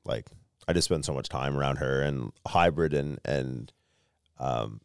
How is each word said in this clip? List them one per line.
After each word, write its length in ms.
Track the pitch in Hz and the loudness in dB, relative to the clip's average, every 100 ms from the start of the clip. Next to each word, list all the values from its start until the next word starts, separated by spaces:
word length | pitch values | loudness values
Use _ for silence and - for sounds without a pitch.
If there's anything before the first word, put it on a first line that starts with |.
Like, 240 | - 58 - - _ _ - | -6 -6 -6 -20 _ _ 0
I 60 | |
just 140 | 87 - | 2 2
spend 180 | 82 | 0
so 80 | 73 | 0
much 160 | 69 - | -4 -4
time 300 | - 69 71 | -2 -2 0
around 180 | 69 71 | 0 0
her 240 | 67 67 | 0 0
and 320 | 71 69 58 - - | 0 -2 -6 -10 -2
Hybrid 480 | 87 87 78 82 | 4 4 4 2
and, 240 | 71 71 71 | 2 -2 -4
and, 480 | - 71 65 64 57 - _ _ _ _ _ - | -2 -2 -2 -6 -10 -18 _ _ _ _ _ -8
um, 420 | 65 62 55 55 | -2 -2 -4 -8